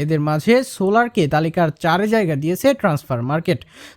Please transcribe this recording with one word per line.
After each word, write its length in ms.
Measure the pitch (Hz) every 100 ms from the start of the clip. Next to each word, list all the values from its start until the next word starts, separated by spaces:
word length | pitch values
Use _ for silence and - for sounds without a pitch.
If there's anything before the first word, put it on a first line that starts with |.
এদের 200 | 147 156
মাঝে 320 | 151 151 208 247 254 -
সোলারকে 480 | 190 214 240 220 147
তালিকার 420 | 151 160 180 160 -
চারে 260 | 170 175 214
জায়গা 280 | 226 180 139
দিয়েছে 320 | 156 180 269
ট্রান্সফার 460 | 277 196 147 - 123
মার্কেট। 380 | 123 156 - - - - -